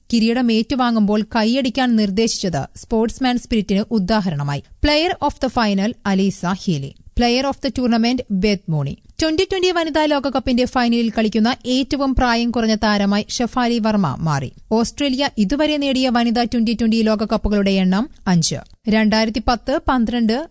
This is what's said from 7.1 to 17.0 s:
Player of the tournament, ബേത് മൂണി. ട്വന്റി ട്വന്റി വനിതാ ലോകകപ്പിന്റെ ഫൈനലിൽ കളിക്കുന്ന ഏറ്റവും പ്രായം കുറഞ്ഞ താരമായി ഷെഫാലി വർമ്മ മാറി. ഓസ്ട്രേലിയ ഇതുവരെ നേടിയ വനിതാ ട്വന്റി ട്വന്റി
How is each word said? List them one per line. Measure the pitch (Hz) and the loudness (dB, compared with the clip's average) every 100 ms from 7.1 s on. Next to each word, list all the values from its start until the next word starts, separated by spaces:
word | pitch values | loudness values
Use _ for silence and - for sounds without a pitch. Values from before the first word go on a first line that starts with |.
Player | - 240 247 277 | 0 2 2 0
of | 269 | -4
the | 277 | -4
tournament, | 240 247 233 233 254 - | -2 0 2 2 -2 -2
ബേത് | 196 208 202 - | -2 0 0 -2
മൂണി. | 156 139 - - - | -4 -4 -8 -14 -4
ട്വന്റി | 320 320 | 0 0
ട്വന്റി | 381 381 359 | 0 0 0
വനിതാ | 349 330 302 302 | 0 0 0 2
ലോകകപ്പിന്റെ | 285 277 262 262 247 247 | 0 0 -2 0 0 0
ഫൈനലിൽ | 254 240 233 233 | 0 0 2 0
കളിക്കുന്ന | 220 220 220 220 262 233 | 0 0 2 0 0 -2
ഏറ്റവും | 254 277 277 277 254 | -2 0 -2 0 2
പ്രായം | 247 233 240 | 2 2 0
കുറഞ്ഞ | 233 220 214 | 0 0 0
താരമായി | 220 208 202 202 214 | 2 2 2 0 -2
ഷെഫാലി | - 233 - 240 240 | -4 -2 0 0 0
വർമ്മ | 220 208 165 - | 0 0 0 -2
മാറി. | 160 143 - - - | -2 -2 -4 -12 -4
ഓസ്ട്രേലിയ | 220 226 - 285 254 285 - | 0 0 -2 -2 0 -2 0
ഇതുവരെ | 196 277 302 302 | 0 2 0 0
നേടിയ | 277 262 262 | 0 0 0
വനിതാ | 240 233 233 | 2 0 0
ട്വന്റി | 233 247 226 | 0 0 0
ട്വന്റി | 214 226 226 | 0 0 2